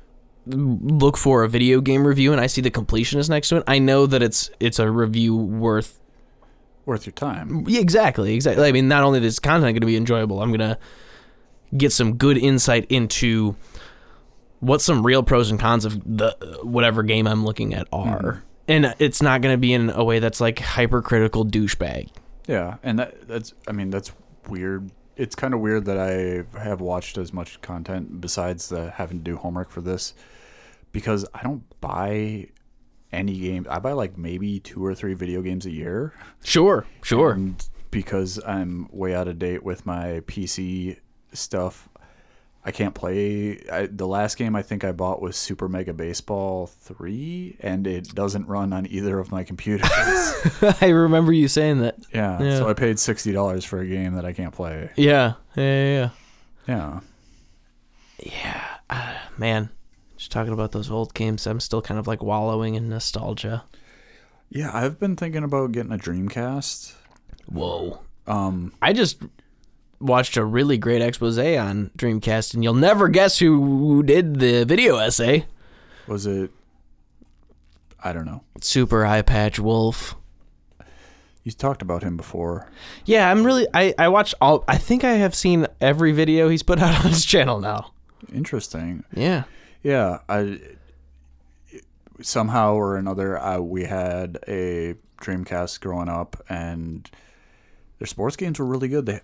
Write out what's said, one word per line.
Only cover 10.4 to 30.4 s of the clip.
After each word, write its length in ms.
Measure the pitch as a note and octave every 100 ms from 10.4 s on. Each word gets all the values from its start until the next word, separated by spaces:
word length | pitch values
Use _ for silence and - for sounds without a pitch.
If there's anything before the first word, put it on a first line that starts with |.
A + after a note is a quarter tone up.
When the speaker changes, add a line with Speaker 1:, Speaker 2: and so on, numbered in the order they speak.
Speaker 1:
I'm 80 | A2+
gonna 260 | A2 A2 A#2 - - - - - _ _ - - C3+
get 160 | C#3
some 240 | - A#2 A#2
good 200 | C#3 C3+
insight 480 | C3+ C3 - A#2 -
into 640 | C3 A2 - A#2+ A2 G#2+ G2+ - - - - - - _ - _ -
what 200 | B2 D3
some 260 | - C3 A#2
real 160 | C3
pros 280 | A#2+ B2 A2+
and 100 | G#2+
cons 240 | A2+ A#2+
of 160 | G#2+ G#2+
the, 300 | F2+ A2 A2 - - -
whatever 400 | A#2+ A#2+ A#2 A2
game 240 | A2 A2 G#2+
I'm 160 | G#2+
looking 300 | G#2+ G#2 A2
at 120 | G2 F2
are. 260 | F#2+ G#2 G#2
Speaker 2:
Mm-hmm. 180 | - B2 - - -
Speaker 1:
And 280 | D#3 C#3 A2+
it's 220 | D3+ -
not 200 | D3 C3
gonna 160 | C3+ B2+
be 140 | B2
in 160 | B2 A2+
a 120 | -
way 180 | A#2 A2+
that's, 200 | A2+ -
like, 180 | A#2 A2+
hypercritical 840 | - - A#2+ B2 - A#2 A2 A2+
douchebag. 640 | A2 G#2+ G2+ - E2+ B1 - - - - -
Speaker 2:
Yeah, 280 | A2+ F2 G#2+
and 160 | C3 A2+
that, 300 | B2 - -
that's, 240 | A2+ A2 - -
I 40 |
mean, 180 | G#2+ F#2+
that's 200 | G2 - - - - -
weird. 420 | F#2 F#2 F#2+ F#2+ - _ -
It's 200 | A#2+ -
kinda 220 | C3+ A#2+
weird 260 | G#2+ A2
that 140 | G2+ F#2+
I 600 | F#2+ F#2 F2+ F2+ F2 -
have 220 | G#2+ F#2+
watched 380 | F2+ F2+ - -
as 140 | F2
much 280 | F#2 E2+ -
content 600 | - F2 E2 F#2+ D#2+ F2
besides 460 | F2 - F2+ F2 -
the 200 | F2 E2
having 280 | - F2 F2
to 60 |
do 120 | E2 E2
homework 340 | F2 F2 F2+
for 120 | -
this, 320 | F2 F2+ - - - -